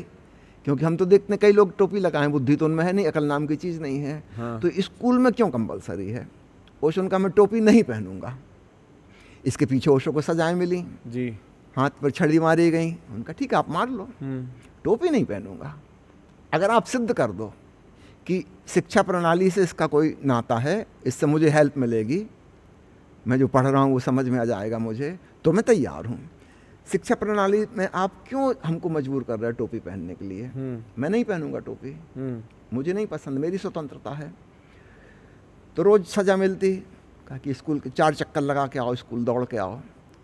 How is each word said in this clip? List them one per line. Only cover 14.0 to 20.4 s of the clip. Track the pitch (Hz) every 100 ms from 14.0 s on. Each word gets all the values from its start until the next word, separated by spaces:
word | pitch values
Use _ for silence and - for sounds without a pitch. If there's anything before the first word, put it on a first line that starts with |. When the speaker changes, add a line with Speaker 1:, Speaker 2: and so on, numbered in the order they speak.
| 226 -
Speaker 2:
हम्म। | 135 131 127 - - -
Speaker 1:
टोपी | 147 233 349
नहीं | 269 139
पहनूंगा। | 87 98 92 - 151 - - - - - - -
अगर | 156 196
आप | 226
सिद्ध | - 254 226
कर | 185 120
दो | 95 104 - - - - - - - -
कि | 180 - - -
शिक्षा | 180 - 208
प्रणाली | 190 180 170 170 185
से | 196
इसका | 175 - 160
कोई | 147 156 - 139
नाता | 120